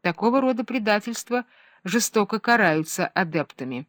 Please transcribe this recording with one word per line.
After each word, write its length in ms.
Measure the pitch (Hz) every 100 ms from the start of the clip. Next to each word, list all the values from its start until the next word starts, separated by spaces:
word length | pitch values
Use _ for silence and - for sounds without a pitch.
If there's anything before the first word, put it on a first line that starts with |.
Такого 400 | 180 165 220 262
рода 240 | 262 240
предательства 800 | 240 247 214 208 233 226 - 247 240 _ _ _
жестоко 560 | 185 220 - 220 202 220
караются 680 | - 233 190 156 156 - 180
адептами. 800 | - 180 156 143 - 127 127